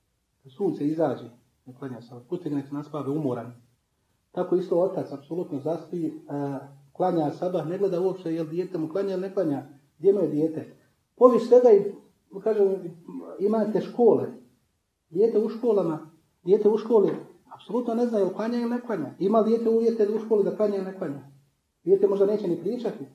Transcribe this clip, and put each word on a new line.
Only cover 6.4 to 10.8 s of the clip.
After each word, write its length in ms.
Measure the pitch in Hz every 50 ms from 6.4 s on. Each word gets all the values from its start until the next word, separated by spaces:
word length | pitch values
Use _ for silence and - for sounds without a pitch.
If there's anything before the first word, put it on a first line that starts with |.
| 143 139 139 131 - - - - _ _
klanja 380 | _ - 180 185 170 165 151 143
sabah, 360 | - - 180 180 175 165 147
ne 120 | 156 180 190
gleda 220 | 202 180 170 170
uopšte 340 | 185 190 170 - 180 165 160
jel 120 | 165 160
dijete 320 | 151 160 175 180 175 180 160
mu 100 | 156 -
klanja 240 | 160 196 202 196
ili 100 | 185 180
ne 120 | 190 196 -
klanja, 320 | 202 175 156 139 131 131 - - - _ _ _ _
gdje 140 | 156 196
mu 80 | 208 202
je 80 | 170 147
dijete. 480 | 147 147 160 160 - 147 - - - _